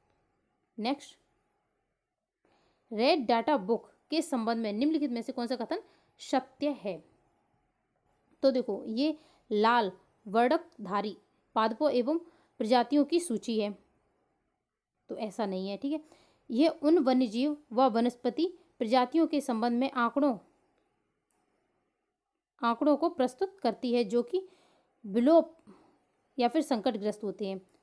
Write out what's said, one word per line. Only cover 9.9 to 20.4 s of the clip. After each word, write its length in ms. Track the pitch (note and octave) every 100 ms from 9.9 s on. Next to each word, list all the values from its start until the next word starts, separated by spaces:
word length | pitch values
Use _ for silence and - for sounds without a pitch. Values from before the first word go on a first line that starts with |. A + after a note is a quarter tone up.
| - _ _ G#3
वर्णकधारी 920 | A3 B3 E4+ - - G3 G3+ G#3 - _ _ _ -
पादपों 340 | A3 A3 D4+
एवं 260 | B3 A#3 E4 - _ _ -
प्रजातियों 460 | A3 B3 A#3 D4 C#4+
की 140 | E4+
सूची 400 | E4+ A3 - A3
है, 120 | G#3 G3 _ _ _ _ _ _ _ _ _ _ _ _ -
तो 60 | -
ऐसा 280 | A3 G#3 G3
नहीं 240 | F#3 F#3+
है। 80 | G3
ठीक 160 | C#4
है, 60 | D#4 - - _ _ -
ये 180 | A3+ D#4+
उन 300 | - D4 F4
वन्यजीव 580 | B3+ B3+ A#3+ A3+ D4 D4 -
व 160 | A3 C4
वनस्पति 580 | A3 A#3+ - A3+ G3 F4 - _ -
प्रजातियों 460 | A3 B3+ B3+ D#4+ D#4+
के 120 | D4
संबंध 380 | C4 A3+ A#3+ A#3+
में 100 | C4+
आंकड़ों, 460 | B3 A#3 C#4 C#4+ G#3+